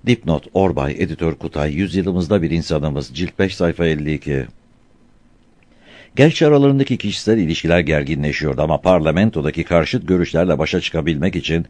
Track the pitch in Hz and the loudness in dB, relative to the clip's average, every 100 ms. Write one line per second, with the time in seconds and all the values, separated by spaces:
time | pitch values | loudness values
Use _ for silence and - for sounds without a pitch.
0 | 120 117 - 78 - 92 95 69 69 - | -2 -2 0 -2 -2 0 0 0 -4 -2
1 | 82 78 82 76 80 82 78 73 98 87 | -4 -2 -4 -4 -6 -4 -4 -2 -2 -2
2 | 92 90 82 104 82 82 76 78 76 69 | -2 -2 0 0 0 -2 -2 -2 -2 -4
3 | 65 65 87 - 95 - 85 82 82 78 | -8 -6 -8 -2 -4 0 -2 0 -2 -2
4 | 76 73 - 69 62 - _ _ _ _ | -4 -6 -4 -6 -6 -14 _ _ _ _
5 | _ _ _ _ _ _ _ _ - - | _ _ _ _ _ _ _ _ -20 -20
6 | - - 151 160 151 147 139 139 135 120 | -10 2 4 4 4 6 6 4 0 -2
7 | 104 90 - 113 82 80 80 85 78 76 | -4 -4 0 2 2 -2 2 2 4 0
8 | 69 76 73 73 76 65 78 76 90 90 | 0 -2 -2 -2 -2 -2 0 0 2 4
9 | 78 80 110 87 73 76 78 85 78 - | 2 2 2 0 -4 -4 0 0 0 -4
10 | 85 92 82 82 90 76 - 92 - 82 | 0 0 2 0 0 0 0 -2 -2 -4
11 | 78 73 87 87 - 82 | -2 -2 -2 -2 -2 -2